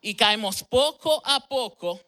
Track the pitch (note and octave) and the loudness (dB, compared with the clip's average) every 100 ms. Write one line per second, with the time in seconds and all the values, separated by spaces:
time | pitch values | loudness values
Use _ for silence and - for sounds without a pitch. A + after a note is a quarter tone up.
0 | C4 G3 G#3+ G#3+ G#3 F#3+ - B3 D4 D#4+ | -8 0 2 2 -2 -6 0 2 2 0
1 | D#4+ D#4 - C#4 - C#4 A3+ - F3 F3+ | 0 0 2 -2 -2 -4 -6 -6 -8 -8